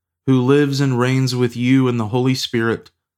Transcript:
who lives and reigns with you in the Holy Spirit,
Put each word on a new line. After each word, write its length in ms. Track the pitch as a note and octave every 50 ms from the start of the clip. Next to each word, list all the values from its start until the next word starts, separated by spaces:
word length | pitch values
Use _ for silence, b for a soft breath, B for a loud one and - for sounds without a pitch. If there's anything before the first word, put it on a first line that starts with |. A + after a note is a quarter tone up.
| _ _ _ _ -
who 140 | - C3 B2+
lives 400 | B2 B2+ C#3 D3 D3 C#3 C#3 C3+
and 180 | C#3+ C3+ B2+ A#2+
reigns 360 | B2 B2+ C3 C3 C3 B2+ B2+
with 220 | B2 B2+ A#2+ A#2+
you 320 | A#2 B2 B2 C3 C3+ C3 B2+
in 80 | A#2+
the 120 | A#2+ A2 G#2
Holy 260 | A2 B2+ B2+ C3+ B2+
Spirit, 560 | C3 - - - A#2 A2+ A2+ G#2+ - - - _ _ _ _ _